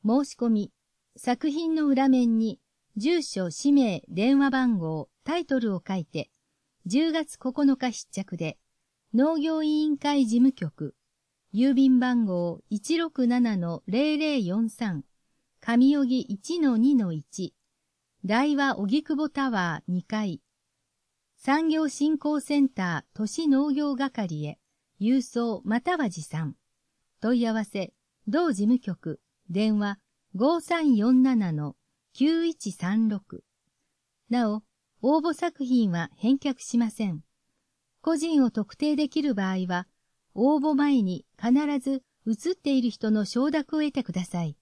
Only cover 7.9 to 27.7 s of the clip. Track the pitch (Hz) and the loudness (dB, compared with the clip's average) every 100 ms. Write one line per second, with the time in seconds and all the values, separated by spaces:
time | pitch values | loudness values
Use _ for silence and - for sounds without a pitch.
7.9 | 214 - - 190 175 160 - _ _ _ | -6 -12 -10 -10 -6 -8 -8 _ _ _
8.9 | _ _ 220 294 330 311 320 311 302 302 | _ _ 2 2 2 0 0 0 0 0
9.9 | 285 294 285 240 233 262 - 156 - 151 | 0 0 2 2 4 4 2 -8 -8 -12
10.9 | _ _ _ _ _ _ 202 262 262 269 | _ _ _ _ _ _ 0 2 4 6
11.9 | 254 254 240 214 180 175 165 _ 214 - | 6 4 0 0 0 -2 -6 _ -8 -2
12.9 | 320 330 - 247 247 240 202 170 165 - | -2 -2 0 0 2 2 0 -4 -6 -4
13.9 | 214 302 302 311 285 180 196 226 - 220 | -2 0 0 0 -2 -2 -2 -2 -4 -6
14.9 | 160 - _ _ _ _ _ - 233 269 | -6 -10 _ _ _ _ _ 0 4 4
15.9 | 294 262 254 - 202 - 339 285 226 254 | 4 2 0 -2 -10 -6 0 2 4 4
16.9 | 269 190 156 - - 180 _ _ _ _ | 4 2 -4 -10 -10 -10 _ _ _ _
17.9 | _ _ _ 185 220 294 285 277 - 196 | _ _ _ -2 0 2 0 0 0 0
18.9 | 277 302 294 302 - 269 220 175 151 - | -2 0 -4 -2 -2 -2 0 -2 -4 -4
19.9 | 180 - 214 208 165 _ _ _ _ _ | -6 -4 -6 -6 -8 _ _ _ _ _
20.9 | _ _ _ _ _ - 285 320 311 311 | _ _ _ _ _ 0 2 2 2 0
21.9 | - 294 311 294 302 - 294 269 - 180 | 0 0 0 0 -2 0 2 2 0 -4
22.9 | 160 - - 214 - 320 269 294 277 294 | -4 -8 -8 -6 -2 2 2 2 0 -2
23.9 | 254 269 - 190 151 147 - _ _ _ | -2 -4 -4 -6 -6 -8 -12 _ _ _
24.9 | _ 208 262 240 240 233 220 - 233 320 | _ 0 0 0 -4 -4 -4 -4 -2 -2
25.9 | 359 247 170 151 156 156 - _ _ _ | -2 -2 -4 -10 -8 -8 -10 _ _ _
26.9 | _ _ _ 220 247 233 220 214 | _ _ _ -2 0 0 -2 -4